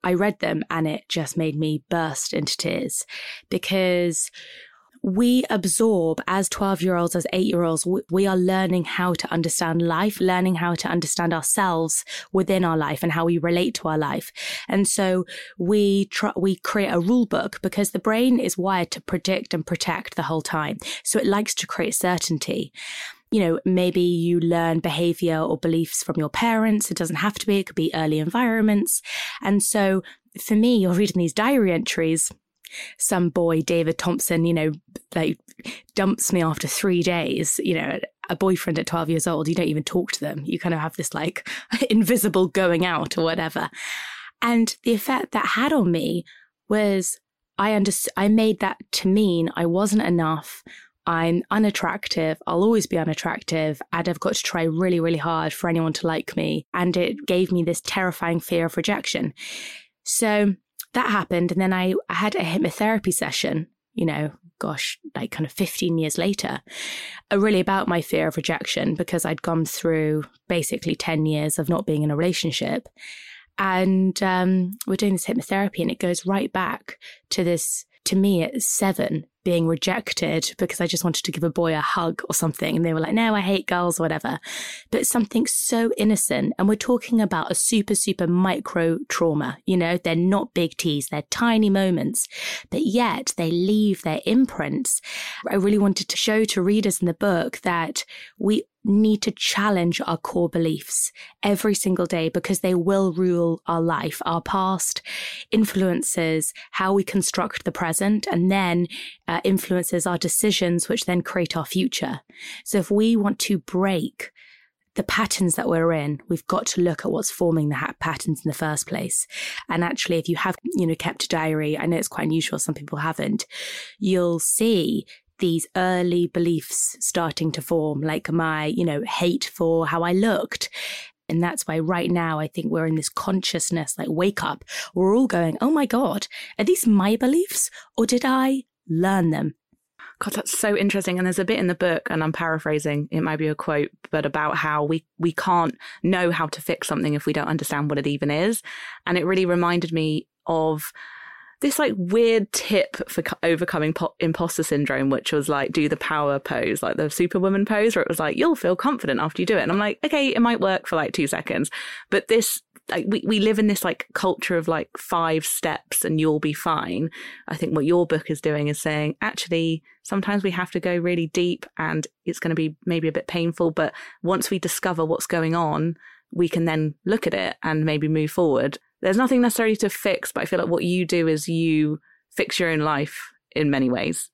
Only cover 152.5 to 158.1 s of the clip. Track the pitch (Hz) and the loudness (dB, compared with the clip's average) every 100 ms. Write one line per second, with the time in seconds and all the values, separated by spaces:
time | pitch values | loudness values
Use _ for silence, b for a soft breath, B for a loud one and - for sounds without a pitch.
152.5 | - - 208 - - - - 160 - 165 | -4 0 2 0 -4 -6 -4 -4 -2 0
153.5 | 165 175 170 156 160 170 _ 165 160 170 | 0 0 0 0 0 -4 _ -2 0 -2
154.5 | - 160 147 147 131 135 135 - 151 143 | -2 0 0 0 0 2 0 0 -2 0
155.5 | 143 135 - 151 151 - 156 147 139 - | 0 0 0 0 0 -2 0 0 -2 -2
156.5 | 131 113 - - - 156 - 175 185 190 | -2 -2 -2 -2 -2 -2 0 0 2 2
157.5 | 196 202 214 220 226 - | 2 2 2 2 2 0